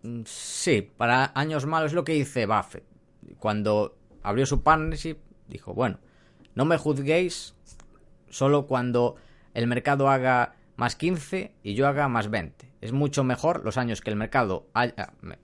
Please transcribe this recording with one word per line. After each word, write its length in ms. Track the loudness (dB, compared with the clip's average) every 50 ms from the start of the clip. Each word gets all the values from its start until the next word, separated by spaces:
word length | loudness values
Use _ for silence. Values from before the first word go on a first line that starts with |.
| -12
Mm, 200 | -10 -10 -10 -10
sí, 560 | -12 -14 -14 -12 -10 -8 -4 0 2 2 2 0 -4 _ _
para 340 | 0 2 4 4 2 0 0
años 300 | -2 -2 -2 -2 -4 -2
malos 260 | 0 0 0 0 0
es 40 | 0
lo 80 | -2 -2
que 100 | 0 0
dice 320 | 0 0 0 -2 -2 0 2
Buffett. 360 | 2 0 0 -2 -12 -20 -20 _ -20 -20 _ _ _ _ -20 -20 -20 -6
Cuando 560 | -4 -2 -2 0 0 2 2 2 0 -2 -6 -16 -20 _ -20 -10 -6
abrió 220 | -4 0 0 0
su 180 | 2 0 2 4
partnership, 540 | 4 4 4 2 -2 -4 -6 -8 -8 -10 -10 -14 -20 -20 _ -20 -18
dijo, 260 | -18 -16 -14 -10 -2
"Bueno, 260 | 0 0 0 0 -4 -12 -20 _ -20 _ _ _ _ -20 -14 -4
no 100 | -2 2
me 120 | 2 2 2
juzguéis 800 | 2 0 -2 0 0 2 2 2 2 0 -4 -8 -12 -14 -18 _ -20 -20 -20 -20 -20 -20 -20 -20 -20 -20 -20 -20 _ -18
solo 380 | -4 0 2 4 4 4 2 2
cuando 480 | -2 0 0 2 2 2 2 2 0 -4 -20 -20 -20 -20 -20 -8 -2
el 140 | 0 0 2
mercado 420 | 0 0 2 2 2 4 4 4
haga 460 | 4 4 4 4 4 4 2 0 -2 _ _ _ _
más 200 | -2 -2 -2 -2
quince 580 | -2 -2 -2 -2 -2 -6 -6 -6 -6 -8 -8 _ _ _
y 120 | -6 -2
yo 120 | 0 2 2
haga 200 | 2 2 0 0
más 220 | 0 0 -2 0
veinte. 420 | -2 -4 -4 -6 -12 _ -20 -20 _ _
Es 100 | -10 -4 -2
mucho 300 | 0 0 0 0 0 0
mejor 400 | 0 0 0 0 0 0 0 -2
los 140 | -4 -2 -2
años 240 | -2 -2 -4 -4
que 80 | -4 -4
el 60 | -4
mercado 520 | -4 -4 0 2 2 2 2 0 -4 -6 _ _
haya, 400 | 0 0 0 -2 -8 -10 -10 -12 -18 -16 -16 -16 -18